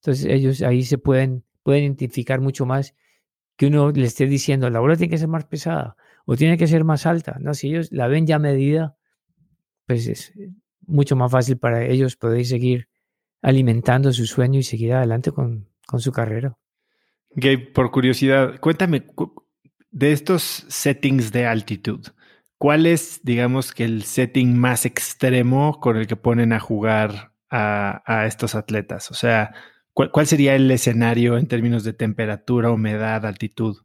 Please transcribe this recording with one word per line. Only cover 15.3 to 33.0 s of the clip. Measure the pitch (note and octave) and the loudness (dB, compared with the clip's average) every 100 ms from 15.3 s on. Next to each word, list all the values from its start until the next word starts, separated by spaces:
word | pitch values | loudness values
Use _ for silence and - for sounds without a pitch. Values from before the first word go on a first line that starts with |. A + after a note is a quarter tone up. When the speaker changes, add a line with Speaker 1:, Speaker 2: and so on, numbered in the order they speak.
Speaker 1:
con, | D3 B2 A2+ G2 _ | -4 -4 -6 -12 _
con | - B2 | -8 -4
su | A#2 | -4
carrera. | A#2+ A2+ A2 C3 A#2+ _ _ _ _ _ _ _ | -4 -4 -4 -6 -10 _ _ _ _ _ _ _
Speaker 2:
Gabe, | - C3 C3+ | -2 2 2
por | B2 - B2 | 0 0 0
curiosidad, | - B2+ B2+ C3+ C3+ C3 - | 2 2 2 2 2 2 0
cuéntame, | D#3+ D#3+ F#3 D3 | -2 0 0 0
cu-, | - - - - _ _ _ _ _ | -4 -10 -10 -10 _ _ _ _ _
de | D#3+ C#3 | 0 2
estos | D3 D3+ F3+ - - - | 2 0 -2 -2 -10 -12
settings | - - C3+ C#3 C3+ A2+ | -4 -2 0 0 0 0
de | A#2 A#2+ | -2 0
altitud, | A2+ G#2 G#2 - - - _ _ _ _ _ | -2 -4 -8 -6 -8 -12 _ _ _ _ _
¿cuál | C#3 D3+ E3 | 2 4 4
es, | E3+ - - | 2 -2 -10
digamos, | C3 A#2+ B2 C3 B2+ | -2 0 0 0 -4
que | - | -4
el | A#2 A2 | -4 -4
setting | G#2 - B2 C3+ B2+ B2 | -4 -2 0 2 2 4
más | B2 A#2+ B2 | 2 0 -2
extremo | - - - C3 B2+ B2 C3 D3 D3 | -4 -8 -2 0 2 2 2 0 0
con | B2 A2 | 0 0
el | A2 | -2
que | A2 | -2
ponen | - A#2 A#2 | 0 2 2
a | A2+ | 0
jugar | - A2 A2 A2 G#2+ G2+ - _ _ | -2 -2 0 2 0 -4 -16 _ _
a, | B2 G#2+ G#2 G2+ - - | -4 -2 -2 -4 -6 -4
a | A2+ A2 | -2 -2
estos | - A#2 | -4 -6
atletas? | A2 - G#2+ G2+ - - | -6 -4 -6 -6 -12 -12
O | |
sea, | - A#2+ A2+ G#2+ - - _ _ | -4 0 0 0 -8 -20 _ _
¿cuál, | - - | -2 0
cuál | - D3 | 2 2
sería | D#3 C#3 | 4 4
el | C3+ C3+ | 4 4
escenario | B2+ B2+ A#2 A#2 A#2 A#2+ A#2+ | 2 0 0 0 2 2 0
en | - | 0
términos | B2 A#2 A#2 | -2 0 -2
de | G#2+ | -4
temperatura, | G#2+ A2+ G#2 A2 G#2+ - B2 A#2 | -6 -6 -4 -6 -6 -2 0 2
humedad, | A2+ G#2+ G#2+ | 0 -2 -2